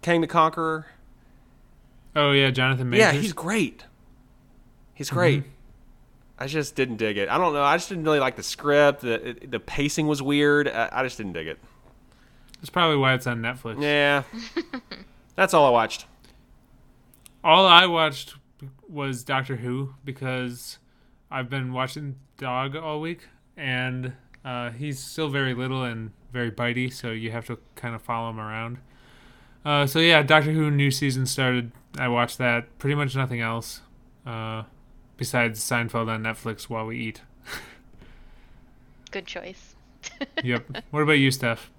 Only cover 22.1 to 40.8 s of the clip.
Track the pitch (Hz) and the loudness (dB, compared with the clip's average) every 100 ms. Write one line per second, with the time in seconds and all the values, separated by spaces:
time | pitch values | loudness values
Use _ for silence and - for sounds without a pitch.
22.1 | 131 - - 135 127 135 147 160 151 160 | -12 -18 -12 -6 -4 -4 -6 -8 -6 -6
23.1 | 170 - _ _ - 139 127 127 127 127 | -10 -14 _ _ -10 -4 -2 -2 -4 -8
24.1 | 127 _ - 135 123 120 117 147 135 - | -12 _ -16 -10 -8 -8 -8 -8 -8 -10
25.1 | - 156 139 131 123 127 131 127 113 110 | -6 -4 0 -2 -2 -4 -4 -4 -6 -10
26.1 | - - 123 117 101 120 120 127 127 123 | -14 -12 -6 -6 -4 -4 -2 -4 -6 -8
27.1 | 113 113 117 113 117 _ - 120 113 - | -6 -6 -8 -10 -12 _ -12 -10 -10 -6
28.1 | 117 113 110 107 110 117 127 - - - | -6 -4 -8 -8 -8 -8 -10 -16 -20 -20
29.1 | - - - - - 147 147 139 160 165 | -20 -20 -20 -20 -12 0 2 2 4 6
30.1 | 160 139 156 151 156 151 147 139 131 143 | 6 8 6 6 0 2 2 2 2 -2
31.1 | 131 127 - 131 123 117 - _ - 127 | 0 -2 0 0 0 -4 -12 _ -6 -2
32.1 | 120 120 - 127 120 120 - 139 147 143 | 0 0 0 0 0 -4 -6 -4 -2 -2
33.1 | 135 127 120 113 117 113 - - - - | -2 -4 -4 -4 -4 -8 -16 -18 -20 -20
34.1 | _ - 113 110 110 110 - - - - | _ -12 -10 -8 -8 -12 -18 -20 -20 -20
35.1 | - 127 127 117 110 - 123 117 117 113 | -10 -4 0 0 -2 -2 -2 -2 -4 -4
36.1 | 110 110 110 117 107 - 113 110 120 113 | -4 -6 -6 -8 -10 -8 -8 -8 -8 -10
37.1 | - - - - - - - - - - | -12 -20 -20 -14 -14 -14 -20 -20 -20 -20
38.1 | - - - - - - - - - - | -20 -20 -20 -20 -20 -20 -20 -20 -20 -14
39.1 | 196 190 180 180 190 - - _ - - | -14 -12 -14 -14 -18 -20 -20 _ -18 -18
40.1 | - 277 - 127 120 - 135 | -12 -10 -6 -4 -4 -6 -14